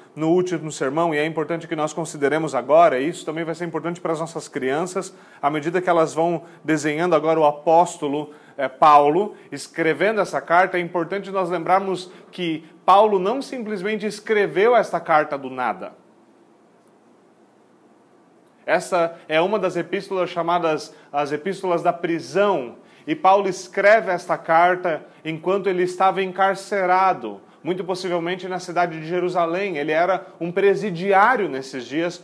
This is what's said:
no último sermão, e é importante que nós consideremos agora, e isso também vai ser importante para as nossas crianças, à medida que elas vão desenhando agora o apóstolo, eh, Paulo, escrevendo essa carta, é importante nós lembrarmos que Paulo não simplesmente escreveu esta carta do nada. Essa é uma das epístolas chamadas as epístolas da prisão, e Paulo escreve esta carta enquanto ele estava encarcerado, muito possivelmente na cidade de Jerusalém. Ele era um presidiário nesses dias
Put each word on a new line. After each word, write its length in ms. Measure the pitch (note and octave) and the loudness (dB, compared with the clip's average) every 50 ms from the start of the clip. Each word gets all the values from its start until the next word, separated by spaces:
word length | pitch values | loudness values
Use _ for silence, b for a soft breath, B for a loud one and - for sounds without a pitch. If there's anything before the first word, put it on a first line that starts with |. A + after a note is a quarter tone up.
| B B _ | B B _
no 140 | D3 D#3 D#3+ | -4 0 2
último 420 | E3+ F#3 F3+ F3+ F3 D#3 D3 D#3 | 2 2 2 0 -2 -6 -6 -8
sermão, 420 | C#3+ - D3+ C3 C#3 D#3+ E3+ E3+ D#3 | -6 -4 -4 -2 0 0 0 0 0
e 60 | D3 | 0
é 80 | D3+ | -2
importante 400 | D#3+ D#3+ E3 D3+ D3+ E3+ E3 E3 | -2 -2 -4 -4 -4 -6 -6 -6
que 80 | - E3+ | -8 -4
nós 180 | D#3 D3+ D3+ D#3 | -4 -4 -4 -4
consideremos 640 | - E3 D3+ - D#3 C#3 C#3+ D3 D#3+ D#3+ D3+ B2+ | -6 -8 -8 -4 -2 0 0 0 0 -2 -2 -4
agora, 460 | B2+ A#2+ C3 D3 D#3+ E3+ D#3+ C3+ B2+ | -4 0 4 6 6 6 6 4 2
e 80 | C3+ D#3+ | -2 -4
isso 180 | E3+ - - | -6 -6 -8
também 160 | - D#3 D#3+ E3+ | -8 -6 -6 -6
vai 140 | D#3+ E3 | -6 -6
ser 80 | D#3+ F3 | -8 -8
importante 360 | E3+ D#3+ D#3+ D3 E3+ F3 E3+ | -6 -6 -6 -6 -6 -8 -6
para 120 | - E3 E3 | -6 -6 -4
as 80 | D3+ | -4
nossas 260 | E3 D#3 - D#3+ - | -6 -8 -10 -12 -14
crianças, 640 | - - D3 B2+ C3 C3+ D3+ E3+ - - F#3+ F3+ F3+ B B B B B B - | -10 -8 -6 -4 -2 -2 -2 -4 -4 -6 -8 -10 -10 B B B B B B -4
à 80 | C#3+ | -2
medida 320 | D3 D3+ C#3 D#3+ E3 F#3 F3+ | -2 -2 -4 -4 -4 -2 0
que 80 | F3+ | 2
elas 240 | F3 E3+ D#3+ D3 C3 | 2 2 2 2 0
vão 300 | D3+ E3 E3+ F3 D#3 B B B B - | -2 -2 0 -2 -4 B B B B -4
desenhando 540 | C#3+ D#3 D3+ C#3 D#3 D3 D3+ E3+ F3+ E3 | -2 -2 0 0 -2 -2 0 0 2 2
agora 240 | D3+ D3+ D#3+ D#3+ D#3+ | 2 2 2 2 4
o 40 | D#3 | 4
apóstolo, 840 | D3 D3 D3 - F3 D#3+ E3 F3 E3+ - - D3+ D3 C#3 D3+ D3 C#3+ B B B B B | 2 2 0 0 4 4 4 4 2 -2 -6 -6 -4 -4 -4 -6 -8 B B B B B
eh, 120 | - C3+ C3 | -6 -6 -6
Paulo, 640 | - - E3+ D#3 D3 D3 C#3+ D3 D3+ F3+ G#3 G#3 B B B B | 0 4 6 8 8 8 8 6 4 2 0 -2 B B B B
escrevendo 680 | - C#3+ - - - - E3 D#3+ D#3 C3+ E3+ G#3 A3+ G#3 | -12 -12 -12 -10 -6 -2 0 0 2 2 0 2 2 0
essa 200 | F#3 - - C#3 | 0 0 -2 -4
carta, 380 | - - E3 F3 F#3+ - - F3 | 0 4 4 4 4 4 0 -2
é 20 | |
importante 520 | F3 E3+ F3 F3 E3 E3 F#3+ G3+ F#3 F#3+ F#3+ | -4 -2 -4 -4 -4 -4 -4 -8 -8 -4 -4
nós 180 | G3 F#3 E3+ | -4 -2 -2
lembrarmos 580 | F3+ E3+ D#3+ D#3 F3+ F#3+ G3+ F#3+ F#3 E3 - B B B B - | -2 -4 0 2 2 2 2 0 -4 -6 -6 B B B B -16
que 340 | - - F3+ E3+ D#3+ D3+ E3 B B - _ | -10 -6 -4 -4 -4 -6 -8 B B -2 _
Paulo 320 | - F#3 G3+ A3 G#3+ G#3 F#3 | 4 6 6 6 4 2 2
não 240 | F3+ G3 A#3 C#4 C4 | 0 0 -2 -4 -6
simplesmente 640 | - C4+ B3+ A3+ G#3 G#3+ F#3+ F3 G#3 A3 G#3 G#3+ | -8 -10 -10 -8 -8 -8 -6 -4 -4 -4 -4 -4
escreveu 720 | G#3+ G3+ - - - A3 G#3 G3+ E3+ D3 F3 G3+ A#3 B3 | -6 -8 -8 -4 0 2 2 2 2 2 4 4 6 6
esta 240 | A3+ F#3+ - - E3+ | 4 2 2 -2 -4
carta 360 | E3+ - E3 D3+ D3+ - D3 | 0 2 4 4 4 2 -4
do 140 | C#3 C3+ B2+ | -8 -8 -10
nada. 420 | C3 B2+ B2 A#2 G#2 F#2 G2 - - - _ _ _ _ _ _ _ _ _ _ _ _ _ _ _ _ _ _ _ _ _ _ _ _ _ _ _ _ _ _ _ _ _ _ _ _ _ _ _ _ _ _ _ _ _ _ _ _ _ _ _ _ _ | -6 -4 -2 -2 -4 -4 -8 -14 -14 -18 _ _ _ _ _ _ _ _ _ _ _ _ _ _ _ _ _ _ _ _ _ _ _ _ _ _ _ _ _ _ _ _ _ _ _ _ _ _ _ _ _ _ _ _ _ _ _ _ _ _ _ _ _
Essa 540 | - D3 F3+ F3+ - G3 F3 E3 E3 E3+ B B - | 0 0 0 0 0 0 0 0 -2 -4 B B -2
é 120 | D#3 D#3+ | 0 2
uma 180 | E3+ G3 G#3+ G#3+ | 2 2 0 0
das 180 | F3+ F#3 - | -2 -2 -2
epístolas 540 | - E3 - - G3+ F#3 - G3 F#3 F3+ E3+ | -4 -4 -4 -6 -6 -6 -6 -4 -4 -4 -4
chamadas 640 | - F3 E3 E3+ F3 F3 E3 E3 D#3 C#3+ - B B B B B - | -4 -4 -2 0 0 0 0 0 -2 -2 -6 B B B B B -4
as 200 | C#3+ D3 C#3 D3 | -4 -2 -2 -4
epístolas 500 | D3 - G3 F#3 - - F#3 E3+ E3 D3+ | -6 -6 -8 -8 -6 -4 -2 -2 0 0
da 100 | F3 E3+ | 0 -2
prisão, 840 | - - E3 E3+ D#3+ C3 - C3+ F#3+ G3+ G#3 F#3+ D#3 B2+ A#2 G#2+ B B B B B B | 0 -4 -4 -4 -4 -6 -4 0 2 2 2 2 -2 -4 -8 -12 B B B B B B
e 80 | D3 D#3 | -6 -4
Paulo 340 | D#3 - F#3 G3 G3+ G3 F#3+ | 2 4 4 4 4 2 0
escreve 640 | F3+ - - - - G3 G3 G3+ G#3+ A3+ F#3+ F#3+ | -4 -6 -10 -8 -4 2 6 6 6 6 4 0
esta 280 | F3+ E3+ - - E3 D3 | -4 -4 -2 -4 -4 -4
carta 640 | - - E3 E3 F3 F3+ F#3 F3+ F3+ F3+ D#3 C#3+ B B B B B | 0 2 4 6 6 4 2 0 -2 -4 -4 -4 B B B B B
enquanto 440 | D#3 D#3+ D#3 D#3+ F3 F#3+ G3+ F3+ G3 | -8 -8 -4 -2 -2 -2 0 0 -2
ele 140 | F#3 F3+ F3+ | 0 0 -2
estava 400 | F3+ - - F#3+ F#3+ F3+ F#3 G3 | -2 0 2 2 2 2 0 -2
encarcerado, 1160 | F#3 F3+ F#3+ F#3+ F#3+ F#3+ - - - G#3+ G3+ F#3 F3+ F3+ F#3 F#3+ F#3+ F3+ C3+ A2+ G#2+ G2+ G2 b b b b - | -4 0 0 0 2 0 -2 -6 -6 -4 -2 0 2 2 4 4 2 2 0 -4 -10 -10 -12 b b b b -8
muito 220 | D3 F#3 F3+ F#3+ | -6 -6 -6 -4
possivelmente 640 | E3 F#3+ F3+ F#3 F#3 F3 F3 E3 E3+ F#3 F#3 F#3 F#3 | -6 -6 -6 -4 -4 -4 -2 -2 -4 -6 -6 -8 -8
na 100 | F#3 F3+ | -8 -8
cidade 420 | F3+ F3+ E3+ E3+ F3 F3 D#3+ D#3+ | -8 -4 -2 -2 -2 -2 -2 -8
de 60 | D#3 | -8
Jerusalém. 720 | D#3 F3 F3+ F3+ F3+ F3+ F3+ E3+ E3 E3+ F#3 G3+ G3+ F3 | -6 -4 -2 -2 -2 0 0 0 0 -2 -4 -4 -4 -4
Ele 160 | C#3+ D3 D#3 D#3 | -4 -4 -2 0
era 340 | D#3+ F3 F3+ F#3+ F3 B B B - | 2 2 2 0 -2 B B B -10
um 100 | E3+ F3 | -8 -6
presidiário 960 | F3 G3 G3 G3+ F#3+ E3 F3 G#3+ F3 E3 F#3 G3 G3 F#3+ G3+ A#3 C4 A#3 G3+ D#3+ | -2 2 2 4 2 2 0 -4 -6 -4 -2 2 4 4 6 4 4 2 -2 -4
nesses 360 | C#3 C3 C3 - - C3+ - | -4 -8 -8 -10 -10 -10 -10
dias 380 | - C3 D#3 E3 F3 E3+ - | -6 -4 -4 -4 -4 -6 -8